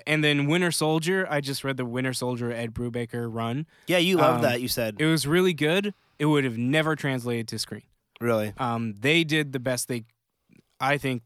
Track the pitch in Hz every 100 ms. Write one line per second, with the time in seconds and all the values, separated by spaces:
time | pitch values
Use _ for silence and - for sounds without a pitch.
0 | - 156 151 143 143 175 175 - 156 160
1 | 160 190 185 147 139 135 135 131 123 123
2 | 131 123 123 123 120 117 117 117 120 117
3 | 120 120 117 113 113 131 160 _ - 180
4 | 175 180 135 123 131 123 123 - 110 104
5 | 156 160 135 170 185 156 151 185 202 -
6 | _ - 151 147 131 113 123 156 156 151
7 | 143 131 120 117 110 110 - 107 - _
8 | _ - 120 110 107 - 127 117 113 101
9 | 135 170 160 156 147 131 123 123 - 123
10 | 110 _ _ _ _ _ _ - 135 143
11 | 135 123